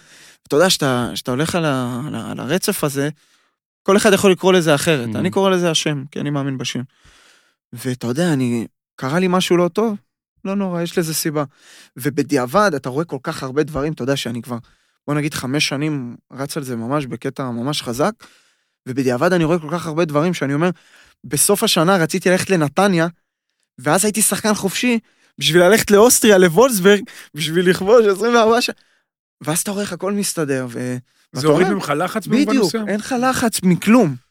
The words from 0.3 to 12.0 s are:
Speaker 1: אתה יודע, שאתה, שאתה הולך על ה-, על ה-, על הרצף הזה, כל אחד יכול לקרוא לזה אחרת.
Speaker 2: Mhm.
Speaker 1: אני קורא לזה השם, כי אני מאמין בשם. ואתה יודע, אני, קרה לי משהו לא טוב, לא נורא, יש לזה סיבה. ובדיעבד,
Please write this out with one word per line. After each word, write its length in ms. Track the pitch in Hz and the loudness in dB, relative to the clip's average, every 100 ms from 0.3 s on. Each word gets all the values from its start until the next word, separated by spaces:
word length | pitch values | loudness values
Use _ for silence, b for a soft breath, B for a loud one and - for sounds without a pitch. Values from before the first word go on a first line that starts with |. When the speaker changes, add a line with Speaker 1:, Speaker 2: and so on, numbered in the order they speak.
| b - | b -2
Speaker 1:
אתה 80 | 143 | 2
יודע, 140 | 185 | 4
שאתה, 400 | - 139 123 110 | 2 0 -2 -2
שאתה 160 | 95 - | -6 -4
הולך 240 | 123 160 | -4 -2
על 100 | 180 | -2
ה-, 360 | 160 131 123 123 101 | -2 -2 -4 -6 -8
על 80 | |
ה-, 160 | 113 107 | -8 -10
על 100 | 107 | -10
הרצף 440 | 113 180 - 196 | -4 -4 -2 -2
הזה, 240 | 151 139 143 151 _ _ _ _ _ _ | -2 -2 -4 -6 _ _ _ _ _ _
כל 140 | - 202 | 2 4
אחד 160 | 226 | 4
יכול 180 | 190 202 | 4 4
לקרוא 200 | 175 185 | 4 4
לזה 220 | 185 160 | 4 4
אחרת. 340 | 139 170 143 117 | 2 2 0 -2
Speaker 2:
Mhm. 40 | 107 | -4
Speaker 1:
אני 120 | 175 | -2
קורא 200 | 196 196 | 0 2
לזה 200 | 185 175 | 2 0
השם, 340 | 156 156 143 139 | -2 -2 -6 -8
כי 100 | - | -8
אני 100 | 143 | -4
מאמין 280 | 143 139 131 | -4 -4 -6
בשם. 240 | 120 123 123 b b b b b b b _ | -6 -8 -10 b b b b b b b _
ואתה 340 | 120 131 123 120 | -10 -8 -6 -4
יודע, 260 | 127 175 | -2 0
אני, 340 | 139 123 120 101 _ _ - | 0 0 -2 -6 _ _ -10
קרה 220 | 131 165 | -4 0
לי 80 | 185 | 0
משהו 260 | 185 - 175 | 0 2 2
לא 120 | 175 | 0
טוב, 280 | 202 226 202 _ _ _ _ | 0 -2 -4 _ _ _ _
לא 100 | 196 196 | -8 -4
נורא, 260 | 190 175 | -4 -4
יש 160 | 170 190 | -4 -2
לזה 160 | 160 | -2
סיבה. 300 | 151 160 147 139 b b b b | -2 -4 -4 -4 b b b b
ובדיעבד, 760 | - | -8